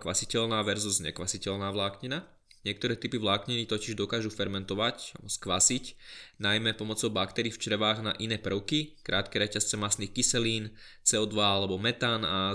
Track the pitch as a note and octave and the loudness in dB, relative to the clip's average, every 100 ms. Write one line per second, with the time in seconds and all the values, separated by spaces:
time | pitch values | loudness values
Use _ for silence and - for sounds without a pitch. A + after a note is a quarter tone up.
0 | - G2 - A#2+ A2+ A2 G#2 G2+ G2+ F#2+ | 0 -2 0 0 2 2 2 0 0 0
1 | D#2 - F#2 G2+ G2 G2 G2 G2+ G2 - | -2 -4 -6 -4 -4 -2 -2 0 -2 -4
2 | B2+ D3+ - - _ - G2 G#2 A#2+ A2+ | -6 -6 -8 -20 _ -8 -6 -2 -2 0
3 | - A#2+ G#2+ G2+ - A#2 A2+ G#2+ - G#2+ | -2 0 2 2 0 -2 0 -2 -2 -4
4 | G2+ A#2 A2 G#2 G2 G2 G2 G2 A#2 - | -2 -2 -2 -2 -2 -2 -2 0 0 -2
5 | - - G2+ - G2 F#2 - B2 - - | -10 -14 -8 -6 0 4 4 2 -4 -14
6 | - - - - G#2 G#2+ A2 A2 G#2+ A2 | -18 -18 -18 -2 2 2 2 0 -4 0
7 | A#2 G#2 G2 - A2+ - - G#2 G#2+ A2 | 0 0 0 0 -2 -2 -2 2 2 2
8 | G#2+ - A2 A2 F#2+ G2 G2+ D3+ D3+ - | -2 -2 -2 -2 0 0 0 -2 -2 -8
9 | - F#2+ G2+ G#2+ G#2 G#2+ - G#2+ G2+ G2+ | -2 0 0 0 0 0 0 0 0 0
10 | G2 - A#2+ B2 A2+ A2+ G#2+ - - - | -2 0 2 4 2 0 -4 -10 -20 0
11 | - A2 G#2+ G#2+ G#2 G2 G2 F#2 A2+ B2 | 2 4 2 4 4 4 2 0 0 0
12 | B2 A2+ F#2+ F#2+ F#2+ | 0 0 0 2 2